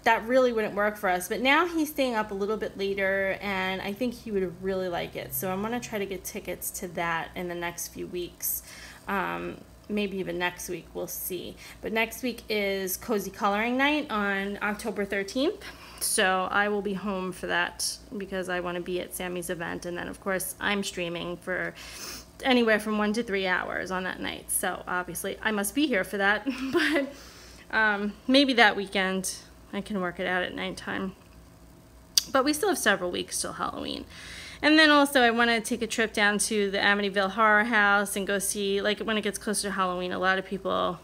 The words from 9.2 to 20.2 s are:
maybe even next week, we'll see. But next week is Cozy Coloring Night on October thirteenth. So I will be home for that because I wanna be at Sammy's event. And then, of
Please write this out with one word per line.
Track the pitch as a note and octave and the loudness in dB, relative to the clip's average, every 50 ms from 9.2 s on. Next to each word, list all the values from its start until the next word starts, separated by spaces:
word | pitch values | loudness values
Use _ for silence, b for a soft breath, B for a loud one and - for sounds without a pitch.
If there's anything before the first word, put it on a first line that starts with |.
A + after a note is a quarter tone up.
| F3 F3 F3 E3+ F3 F3 - - - - - - - - | -2 -2 -4 -6 -6 -8 -10 -12 -16 -20 -20 -18 -10 -4
maybe | G#3 G#3 G#3 G3 G3 | -2 -2 -2 -2 -2
even | F#3+ F3+ E3+ E3+ F3 | -4 -4 -4 -4 -2
next | F3+ F3 F3 - - - | -2 -2 -2 -4 -8 -8
week, | F3 E3 D#3+ - - | -8 -8 -8 -10 -8
we'll | F3+ F3+ | -8 -8
see. | F3 - - - - F#3 F3 - - - B B B B B | -6 -8 -8 -8 -8 -8 -8 -8 -10 -14 B B B B B
But | - F#3 | -6 -2
next | G#3 A3+ A3+ A3+ A3 - | 0 0 0 -2 -4 -4
week | - B3 A3+ - - - | -4 -4 -4 -6 -6 -4
is | G#3+ G#3 G3+ G3 G3 G3 F#3+ F#3 F#3+ | -2 0 0 0 0 -2 -2 -4 -4
Cozy | - - - A#3 G3+ F#3 F#3+ | -4 -2 -2 0 0 -2 -4
Coloring | - - A3 G3+ G3+ G#3 A3 A#3+ B3 | -6 0 0 2 2 2 2 2 2
Night | C4 C#4 D4 D4+ D4+ C#4+ - | 2 4 4 2 2 0 -2
on | A3 G#3 G3+ G3+ G3 G3 G3 G3+ G3+ - | -2 0 0 0 0 0 -2 -4 -4 -4
October | - G#3 G#3 G#3 - A#3+ G3 G#3+ G3+ | -2 -4 -4 -4 -4 -6 -2 -2 -2
thirteenth. | G3 G#3+ G3 G3 G3 - B3+ C#4 F4+ G#4+ - B B B B B B B B | -2 0 -2 -2 -2 0 0 0 0 0 -4 B B B B B B B B
So | - - - - G3+ F#3 F#3 F#3 F#3 - | -4 0 2 4 4 4 4 2 0 2
I | - G3+ G3+ G#3 | 2 2 2 2
will | G#3 G#3 | 2 0
be | F#3+ G#3 G3 | -2 -2 -4
home | F3+ F3+ G#3+ G3 F#3 F#3 F#3 | -4 -2 -4 -2 -2 -4 -4
for | F3 - - F3 | -6 -6 -4 0
that | F3 F3 F3 - - - - - - - - - B3+ | 0 0 0 0 -2 -4 -4 -4 -4 -6 -12 -12 -10
because | G#3 G3 F#3+ G3 F#3+ F3+ F#3 | -10 -8 -6 -4 -4 -4 -2
I | F3+ F3+ | -2 -2
wanna | F3 F3+ F3 F3+ | -2 -2 -4 -4
be | F3 F#3 F3+ F3 | -4 -4 -4 -4
at | F3 - - | -4 -6 -8
Sammy's | - F#3 F3+ F3+ F3+ E3 F3 | -8 -6 -6 -6 -6 -4 -6
event. | F3+ E3 E3+ F3 F3+ F3 - | -6 -6 -4 -6 -6 -6 -6
And | F3 F3 F3 | -8 -6 -6
then, | F3 - | -6 -8
of | - - | -10 -8